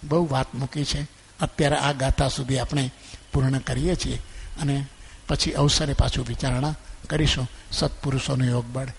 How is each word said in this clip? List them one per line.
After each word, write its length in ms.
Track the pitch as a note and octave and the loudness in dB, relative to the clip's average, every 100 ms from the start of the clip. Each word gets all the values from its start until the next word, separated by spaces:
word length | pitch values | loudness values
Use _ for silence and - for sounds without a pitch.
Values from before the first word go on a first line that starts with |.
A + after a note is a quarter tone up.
બહુ 240 | D3 D#3 E3+ | 2 2 4
વાત 240 | C3 C3 | 2 0
મૂકી 300 | B2+ C3 D3+ | -2 -4 -2
છે. 240 | C#3+ D3 D3+ - - - | -2 -2 -4 -10 -20 -4
અત્યારે 360 | - - D3 C#3+ | -4 2 2 4
આ 160 | C#3 | 2
ગાથા 360 | C#3 C3 C3 C#3 | 2 0 2 2
સુધી 300 | - B2+ C3 | 0 0 0
આપણે 320 | A#2+ D3 C3 - - - - | 0 0 -2 -4 -20 -20 -4
પૂર્ણ 260 | D3 C3 C3+ | 0 2 2
કરીએ 380 | - B2+ D#3 F3 | 0 0 2 2
છીએ 200 | - A#2+ - - - - | 0 -4 -6 -12 -12 -4
અને 260 | D3 C#3 C#3 - - - - | 0 0 -2 -10 -20 -18 -4
પછી 240 | - D#3+ | 0 0
અવસરે 400 | - D3 - D3+ | 4 4 4 0
પાછું 340 | C3+ A#2+ - B2+ | 2 2 2 -2
વિચારણા 460 | A#2+ C3+ B2+ C#3+ D#3 - - - | -2 0 2 0 -2 -10 -16 -4
કરીશું. 400 | D3+ D#3 - B2+ - - | 2 2 2 -2 -8 -10
સત્પુરુષોનું 760 | - - - C#3+ C3+ - C3 B2+ | -2 -2 0 -2 -2 0 2 2
યોગ 160 | B2 | 2
બળ 220 | A#2 B2+ C3+ | -2 -6 -8